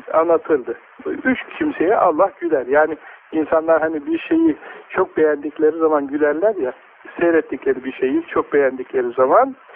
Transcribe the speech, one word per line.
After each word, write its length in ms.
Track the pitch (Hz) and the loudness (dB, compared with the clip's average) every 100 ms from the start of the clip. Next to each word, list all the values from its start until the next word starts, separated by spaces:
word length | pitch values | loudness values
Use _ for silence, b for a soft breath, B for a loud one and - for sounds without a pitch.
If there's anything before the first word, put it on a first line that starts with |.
| - | -2
anlatırdı. 640 | 156 170 160 - 143 - - - - - | 0 2 0 2 -2 -2 -10 -12 -12 -10
Üç 380 | 285 262 254 - - | -4 -2 -4 -6 -6
kimseye 380 | 311 - 180 226 | -4 0 0 4
Allah 340 | 180 156 196 - | 2 2 0 0
güler. 260 | 339 135 120 | -2 -2 0
Yani 300 | 143 156 151 B B - | 2 2 -2 B B -6
insanlar 480 | 160 151 160 160 160 | -4 0 0 2 2
hani 260 | 160 156 147 | 2 -4 -6
bir 120 | 165 | -6
şeyi 380 | - 330 330 - B B - | 0 2 2 0 B B -8
çok 280 | - 185 - | -4 -2 2
beğendikleri 600 | 156 147 147 - 156 165 | 0 0 -6 0 0 2
zaman 300 | 160 151 139 | 0 0 -2
gülerler 480 | 147 147 151 208 190 | 0 0 2 0 0
ya, 160 | 127 - - _ - - | -6 -8 -20 _ -16 -2
seyrettikleri 640 | 170 160 - 139 139 131 | 2 2 0 -6 -2 -2
bir 80 | 131 | -6
şeyi 340 | - 131 160 165 | -4 -2 -2 -2
çok 260 | 160 - | -4 0
beğendikleri 600 | 143 135 127 123 135 123 | 0 0 -2 -6 -4 -4
zaman 440 | 120 131 196 269 254 B | 0 4 4 2 -4 B